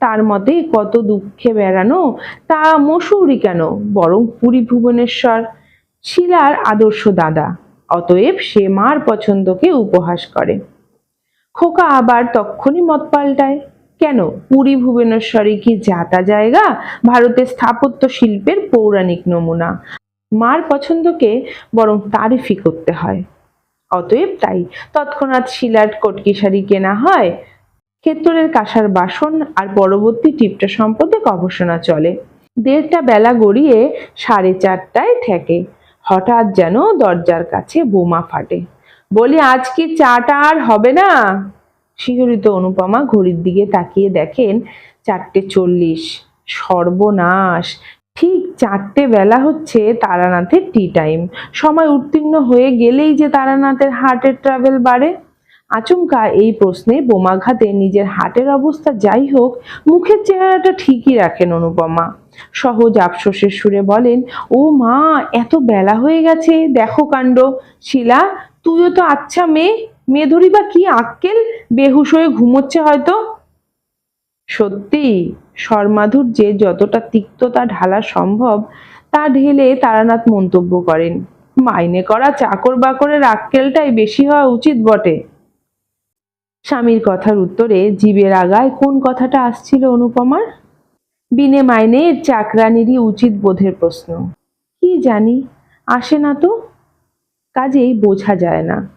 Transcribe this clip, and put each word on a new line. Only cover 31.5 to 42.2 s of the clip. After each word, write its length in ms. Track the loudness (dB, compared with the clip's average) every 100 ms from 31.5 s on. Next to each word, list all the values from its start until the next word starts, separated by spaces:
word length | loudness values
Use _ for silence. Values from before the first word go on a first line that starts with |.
| -4 -4 -2
চলে। 380 | -2 0 0 -4 -10 _ _ -4
দেড়টা 420 | 0 0 0 0
বেলা 320 | 2 4 4
গড়িয়ে 680 | 4 2 4 4 4 2 -2 -14 -10
সাড়ে 380 | -2 0 0
চারটায় 600 | 0 -2 -2 -4 -2 0 0 -2
ঠেকে, 380 | -4 -2 -4 -6 _ _ _
হঠাৎ 440 | -2 0 2 0 2
যেন 220 | 0 0 2 2 2
দরজার 480 | 0 0 0 -2
কাছে 400 | -2 -8 -4 -4
বোমা 380 | 0 0 0 -2 -4
ফাটে। 300 | -8 -8 -8 -10 _ _ _ _
"বলি, 260 | 0 2 4
আজ 280 | 2 2 -2 -4
কি 200 | -2 2
চাটা 400 | 2 2 2 2
আর 240 | 2 2
হবে 320 | 2 2 2
না?" 180 | 4 2 2 2 -2 -8 -16 _ _ _ -12
শিহরিত 520 | -6 -2